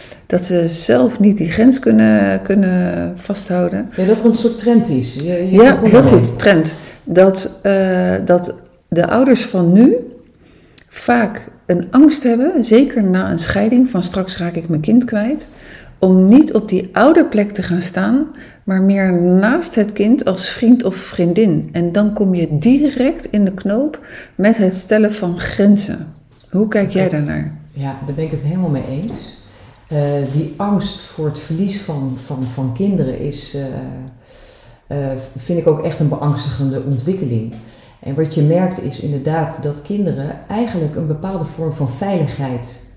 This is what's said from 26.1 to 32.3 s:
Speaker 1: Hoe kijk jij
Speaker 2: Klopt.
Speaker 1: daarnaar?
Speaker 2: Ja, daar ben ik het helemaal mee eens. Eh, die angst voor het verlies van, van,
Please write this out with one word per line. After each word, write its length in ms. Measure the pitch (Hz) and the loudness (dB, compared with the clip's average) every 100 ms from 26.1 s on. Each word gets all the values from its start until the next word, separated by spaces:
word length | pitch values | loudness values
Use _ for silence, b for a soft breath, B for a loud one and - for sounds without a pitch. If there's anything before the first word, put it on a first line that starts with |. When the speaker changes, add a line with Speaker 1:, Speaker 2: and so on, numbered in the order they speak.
| - _ _ _ | -18 _ _ _
Speaker 1:
Hoe 160 | 185 214 | -2 0
kijk 240 | 214 196 | 0 0
jij 160 | 185 185 | 0 0
Speaker 2:
Klopt. 180 | 151 147 | -2 -4
Speaker 1:
daarnaar? 320 | 151 151 - - | -6 -8 -12 -16
Speaker 2:
Ja, 280 | 139 139 - 143 | -10 -10 -8 -10
daar 100 | 143 | -8
ben 100 | 156 | -6
ik 60 | |
het 100 | 139 | -6
helemaal 280 | 143 185 175 | -4 -2 -2
mee 180 | 135 117 | -4 -6
eens. 480 | 135 214 - - - b b b b b | -8 -8 -10 -16 -20 b b b b b
Eh, 100 | 147 143 143 135 | -4 -2 -2 -2
die 200 | 143 156 - | -4 -4 -4
angst 420 | 202 202 - - | -2 -2 -4 -10
voor 260 | - - 151 | -14 -8 -6
het 140 | 147 | -6
verlies 420 | - 160 196 202 | -6 -4 -4 -6
van, 320 | - 147 135 127 | -8 -6 -6 -8
van, 200 | - | -10